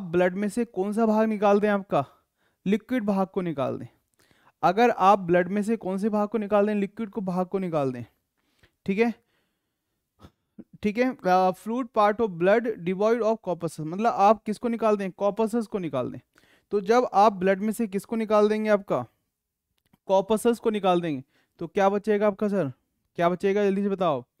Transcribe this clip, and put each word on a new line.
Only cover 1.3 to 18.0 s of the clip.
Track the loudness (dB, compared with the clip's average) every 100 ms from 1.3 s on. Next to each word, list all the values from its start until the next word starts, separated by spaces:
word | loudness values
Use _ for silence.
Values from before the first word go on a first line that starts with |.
| 2 2 4
दें | 2
आपका, | -2 -2 -2 -2 _ _ _ _ _
लिक्विड | -2 -2 -2 -4
भाग | -2 -2 -2
को | -4
निकाल | -4 -4 -4 -6
दें, | -12 _ _ _ _ _ _ _
अगर | 0 4 2
आप | 4 4 4
ब्लड | 2 0 0
में | -2
से | -2 -4
कौन | -4 -4
से | -2
भाग | -2 -2
को | -4
निकाल | 0 2 2
दें, |
लिक्विड | 0 -4 -6 -10
को, | -8
भाग | -6 -4 -4
को | -4
निकाल | -4 -2 -2
दें, | -4 -12 _ _ _ _ _ _ _
ठीक | -4 0
है, | -2 -4 _ _ _ _ _ _ _ _ _ _ -20 _ _ -20 -20 -6
ठीक | -4 -2
है। | -2
अ, | -2 2 2 2 -2
fluid | -6 -6 -4 0
part | 2 2
of | -4 0
blood | 2 2 0 -6
devoid | -4 -2 0 0
of | 0 -2
corpuscles, | -6 -6 -6 -8
मतलब | -8 -4 -2 4
आप | 4 2
किसको | -2 -6 -6
निकाल | -2 0 0
दें, | -2
corpuscles | -4 -2 -2 -2 -4 -6
को | -6
निकाल | -6 -6 -6
दें। | -10 -18 _ _ _ _
तो | -2
जब | 2 2 4
आप | 4 4
ब्लड | 4 0 0
में | -2
से | -4 -4
किसको | -6